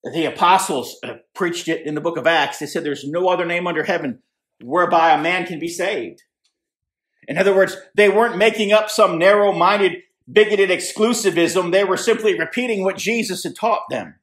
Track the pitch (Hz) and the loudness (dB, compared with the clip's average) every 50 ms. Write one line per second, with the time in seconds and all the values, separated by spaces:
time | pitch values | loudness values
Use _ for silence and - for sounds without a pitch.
0 | - 123 123 165 160 139 - - - 170 185 190 - - 165 131 113 - - - | -12 -8 -4 -4 -4 -4 -2 0 4 4 4 4 2 0 -4 -4 -4 -8 -12 -14
1 | - - - - _ _ _ - 180 175 170 - - 165 160 160 - 151 151 151 | -12 -14 -14 -14 _ _ _ -4 -4 -4 -4 -6 -4 -4 -6 -4 -4 -6 -8 -4
2 | 139 170 165 151 - 165 170 156 143 139 - - 156 143 - 175 160 151 139 135 | -4 -4 -6 0 0 2 2 2 0 -2 -4 -8 -10 -8 -6 -6 -4 -4 -6 -6
3 | 135 143 151 175 185 185 180 170 175 170 170 175 180 180 165 156 147 - 180 170 | -8 -6 -4 -2 0 0 0 0 -2 -4 -4 -4 -4 -4 -4 -4 -2 -2 -2 -2
4 | 151 135 117 - _ _ _ _ _ _ _ _ - 120 143 180 175 170 180 165 | -2 -6 -8 -8 _ _ _ _ _ _ _ _ -10 -4 0 0 0 2 4 4
5 | 165 165 156 147 151 165 180 185 170 - 180 147 156 170 170 - 175 196 214 143 | 4 4 4 2 2 -2 -2 -2 -4 -6 -8 -8 -8 -8 -6 -4 -4 -4 -4 -4
6 | 117 92 - _ _ _ _ _ _ _ _ _ _ _ _ _ _ _ _ _ | -8 -10 -14 _ _ _ _ _ _ _ _ _ _ _ _ _ _ _ _ _
7 | _ _ _ _ _ - 143 170 190 196 196 190 190 185 - - - _ _ 202 | _ _ _ _ _ -8 -2 2 2 4 4 4 4 2 0 -14 -18 _ _ 4
8 | 208 202 190 208 226 233 - 185 208 220 220 226 214 202 208 214 214 214 - - | 4 6 6 4 2 2 2 2 2 2 2 0 0 2 4 2 2 0 2 2
9 | 214 185 175 160 170 190 208 208 202 202 190 170 170 185 208 202 202 180 170 - | 2 2 2 2 4 4 4 6 4 2 2 2 2 2 2 2 0 0 -2 -4
10 | _ _ _ _ _ - 131 208 214 - 208 190 202 190 185 - - - - - | _ _ _ _ _ 0 2 4 4 4 4 2 2 2 2 -2 -2 -10 -2 0
11 | 214 233 247 233 - 196 165 165 170 160 170 190 175 170 170 196 202 190 185 180 | 0 0 0 0 0 0 2 2 0 0 0 -2 -2 2 2 2 2 2 -2 -2
12 | - 233 220 214 214 214 180 165 165 - - 240 247 240 226 196 185 190 185 - | 0 0 0 2 2 0 0 0 -4 -6 -4 -6 -4 -2 -2 -2 -2 -2 -4 -2
13 | - 190 233 233 208 214 185 - - 165 - - - 226 208 - - - 156 120 | -4 -2 -2 -2 -2 -4 -6 -6 -8 -10 -8 -4 -2 -2 -2 -2 -4 -8 -8 -8
14 | 92 82 - _ | -8 -10 -18 _